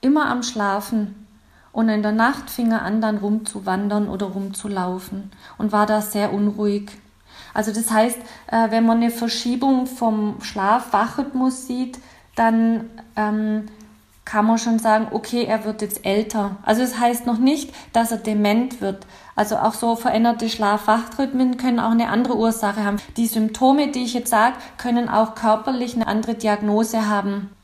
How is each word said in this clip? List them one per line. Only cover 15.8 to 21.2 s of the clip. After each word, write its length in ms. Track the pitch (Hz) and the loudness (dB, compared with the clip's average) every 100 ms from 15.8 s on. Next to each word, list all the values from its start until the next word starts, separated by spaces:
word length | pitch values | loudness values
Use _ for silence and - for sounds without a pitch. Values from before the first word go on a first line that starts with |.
jetzt 240 | 208 - - | -6 -4 0
älter. 500 | 202 214 220 202 190 | 0 0 -2 -4 -4
Also 160 | - 220 | 0 2
es 160 | 254 240 | 0 0
heißt 280 | 240 240 240 | 0 0 -2
noch 120 | 226 | 2
nicht, 360 | 254 294 277 - - | 2 2 -4 -14 -4
dass 180 | 233 226 | 0 0
er 60 | 226 | -2
dement 640 | - 214 208 214 254 - | -2 0 2 2 0 -4
wird. 260 | 196 196 - - - - | -6 -6 -12 -20 -12 -2
Also 200 | 208 214 | 0 2
auch 180 | 220 | 0
so 220 | - 233 226 | 0 -2 0
veränderte 520 | 254 220 233 233 226 | 0 2 2 2 -2
Schlaf-Wach-Rhythmen 1120 | - 208 208 - 220 233 - | 0 0 2 2 2 0 -4